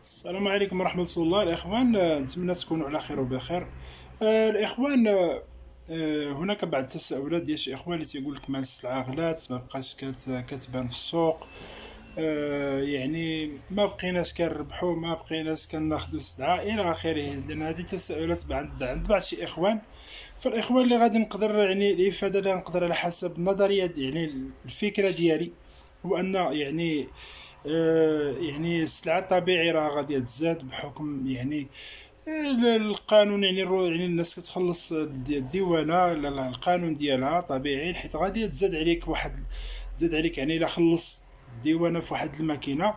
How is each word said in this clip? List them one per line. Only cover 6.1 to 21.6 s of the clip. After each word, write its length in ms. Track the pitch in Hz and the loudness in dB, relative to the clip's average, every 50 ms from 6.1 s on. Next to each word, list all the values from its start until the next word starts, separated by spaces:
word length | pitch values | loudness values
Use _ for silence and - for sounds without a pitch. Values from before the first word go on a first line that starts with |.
| 151 151 147 143 | 0 -2 -2 -4
هناك 340 | 139 139 170 196 208 202 - | -4 -4 -2 -2 -2 -2 -2
بعض 180 | 170 151 135 127 | -2 0 -2 -2
التساؤلات 580 | 120 - 160 - - 156 131 139 147 165 170 | -2 -4 -4 -4 -2 -2 -4 -2 -2 -2 -2
ديال 180 | 135 135 151 147 | 0 -2 -4 -4
شي 140 | - 135 127 | -4 -6 -6
إخوان 200 | 131 - 175 175 | -8 -6 -6 -6
اللي 120 | 160 151 | -4 -4
تيقول 300 | - - 143 135 147 139 | -6 -6 -6 -6 -6 -8
لك: 140 | - - - | -8 -6 -6
"مال 100 | 135 135 | -4 -4
السلعة 520 | 135 131 - - - 123 127 135 123 123 | -2 -4 -4 -4 -4 -4 -4 -4 -4 -4
غلات، 400 | 131 151 165 165 160 160 - - | -4 -2 -2 -2 -2 -4 -6 -8
ما 60 | 127 | -8
بقاش 380 | 123 123 - - 135 127 - - | -8 -8 -8 -8 -6 -6 -6 -8
كت-، 500 | - 139 135 131 131 - 131 127 123 123 | -8 -8 -8 -8 -8 -6 -6 -6 -6 -6
كتبان 400 | 120 143 131 - - 127 127 127 | -8 -10 -10 -10 -8 -6 -6 -6
في 60 | 120 123 | -4 -6
السوق". 540 | - - - - 170 165 160 - - - - - - - - - - - - - - - - - | -6 -6 -2 0 2 2 2 2 -2 -8 -18 -18 -18 -16 -16 -16 -16 -16 -16 -18 -18 -18 -12 -8
آه، 600 | 165 160 156 151 147 147 147 143 143 143 139 139 135 | -4 -2 -2 -2 -2 -2 -2 -2 -2 -2 0 0 0
يعني 720 | 139 143 143 135 127 147 156 165 165 160 160 156 156 151 147 - - - | 0 0 -2 -2 -2 -2 -2 -2 -2 -2 -2 -4 -4 -6 -8 -12 -12 -6
ما 140 | 185 202 202 | 0 0 0
بقيناش 480 | 196 - - 180 180 180 180 165 - - | 0 0 -4 -4 -2 -2 0 -2 -2 -2
كنربحوا، 600 | - 170 160 160 147 147 - - - 180 180 170 | 0 -2 0 0 -4 -6 -8 -6 -2 0 0 0
ما 180 | 160 165 170 165 | 0 -2 -4 -4
بقيناش 540 | 160 - - 160 160 156 160 160 156 - | -6 -6 -6 -6 -4 -2 -2 -4 -4 -4
كناخذوا 520 | - - 156 156 156 156 143 - - 160 147 | -6 -4 -4 -2 0 -2 -2 -4 -6 -6 -4
السلعة 420 | 135 - - - 131 151 180 180 | -4 -6 -6 -2 0 0 0 2
إلى 300 | 180 202 220 214 190 170 | 0 -2 0 0 2 0
آخره، 520 | 165 165 - 165 160 151 143 139 143 139 135 | 0 0 0 -2 0 0 -2 -4 -6 -6 -6
لأن 140 | 143 151 156 | -8 -6 -6
هذه 200 | 156 160 160 165 | -4 -4 -4 -6
تساؤلات 680 | 180 - - 175 - - 165 151 160 165 170 170 - - | -6 -6 -4 -4 -4 -4 -4 -4 -2 -2 -2 -2 -2 -4
عند، 320 | 135 135 147 147 139 127 127 | -4 -4 -4 -6 -8 -6 -6
عند 240 | 123 135 160 170 | -4 -4 -4 2
بعض 140 | 196 214 190 | 2 2 2
شي 220 | - - 175 - 175 | 2 -2 -4 -6 -8
إخوان. 380 | - - 160 170 202 226 214 - - - - - - - - - - - - | -8 -2 0 2 2 2 0 -4 -12 -20 -20 -18 -16 -16 -16 -16 -16 -16 -4
فالإخوان 440 | - 254 - 226 208 - 247 254 254 | -2 0 0 0 0 4 4 6 6
اللي 140 | 247 240 | 6 6
غادي 220 | 233 233 233 208 226 | 8 6 6 6 4
نقدر، 360 | 220 208 - 190 214 214 214 | 2 2 0 0 0 2 4
يعني، 360 | 214 | 4